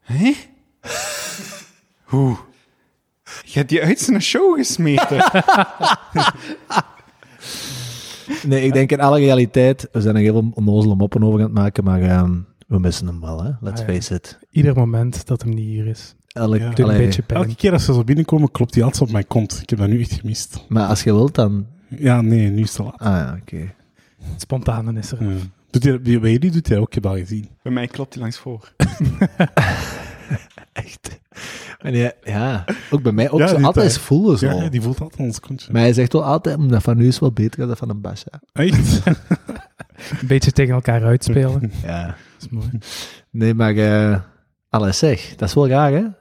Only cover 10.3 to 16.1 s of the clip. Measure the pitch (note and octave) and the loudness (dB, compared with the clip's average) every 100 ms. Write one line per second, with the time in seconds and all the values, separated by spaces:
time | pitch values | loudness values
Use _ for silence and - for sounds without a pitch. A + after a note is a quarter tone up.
10.3 | A2 A2+ A#2 G#2 G#2 G#2+ G2 G2+ G#2+ G#2+ | 2 0 0 2 4 4 2 2 2 2
11.3 | G#2+ G#2+ A2 G2+ - F#2+ F#2 F#2 F2+ F2+ | 4 2 2 0 0 0 2 2 2 2
12.3 | F2 F2 _ _ G2 F2 E2 F2+ F2 D#2+ | 0 -6 _ _ 0 0 -2 -6 -8 -8
13.3 | D#2+ G2 B2+ G#2+ A2 A2 - - F2+ - | -6 -6 -6 -8 -8 -4 -4 -4 -8 -8
14.3 | - _ - D3 C3 A#2 A#2 B2 - - | -20 _ 2 2 2 0 0 -2 -6 -6
15.3 | B2 A#2 A2 G#2+ A2 A2 A2 - | -6 -4 -6 -6 -6 -6 -8 -14